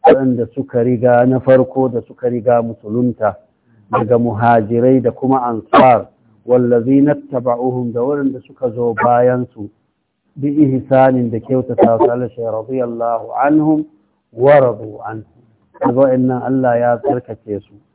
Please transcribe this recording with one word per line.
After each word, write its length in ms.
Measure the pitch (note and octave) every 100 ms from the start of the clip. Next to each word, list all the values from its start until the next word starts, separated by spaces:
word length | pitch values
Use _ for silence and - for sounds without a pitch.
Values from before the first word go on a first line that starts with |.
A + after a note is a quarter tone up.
| -
waɗanda 400 | B2+ C3 A#2+ A#2
suka 300 | - C3+ B2
riga 420 | A#2+ B2 B2 A#2+ B2
na 140 | B2+
farko 500 | - C3 C3 C3+ C3
da 120 | A#2 G#2+
suka 240 | A#2+ B2
riga 320 | A#2+ G#2+ A#2+
musulunta 760 | A#2 A2 G#2+ A2+ B2 A2+ G#2+ F#2+ _ _ _ _ _
daga 260 | B2+ A2+ A#2+
muhajirai 840 | A#2+ G#2+ A#2+ A#2 G#2 A#2 B2+ C3
da 100 | A#2+
kuma 300 | - C3 C3 B2
ansar, 640 | A#2 - - C3 A#2 G2 _ _ _ -
"wallazina 720 | B2 B2 A#2+ A#2 C#3 C#3+ C#3+ -
tabauhum", 600 | C3 B2 A#2+ B2+ B2+ A#2+
da 80 | A#2
waɗanda 380 | B2 C#3+ C#3 B2+ -
suka 240 | - B2+
zo 240 | A2 A#2+ A2
bayan 420 | - A#2+ B2 B2+ B2
su, 160 | - G#2 _ _ _ _ _ _ -
"bi 140 | C#3+
ihsanin", 800 | D3 C#3+ C3 - C3+ C3 C3 A#2+
da 80 | A2+
kyautata 580 | - C3 B2+ A#2+ - A2+
su, 80 | A#2+
Allah 180 | A#2+ A#2+
shi 120 | A#2
radiyallahu 920 | A2+ A2 A2+ C3 A#2+ A#2 A#2 A#2 A2 - C#3
anhum 400 | D#3 D3+ D#3 D3+ _ _ _ _
wa 200 | A#2 C3 D3
radu 420 | C3 A2+ A2 G#2+ G#2+
anhu. 200 | A2 G#2 _ _ _ _ -
Kaga 180 | D#3+ B2
wa'annan 420 | C3+ C3 B2+ B2
Allah 360 | A#2+ C3 B2+ A#2+
ya 180 | A#2+ A#2+
tsarkake 640 | B2+ B2+ - A2 - G2+ G2+
su 80 | G2+ _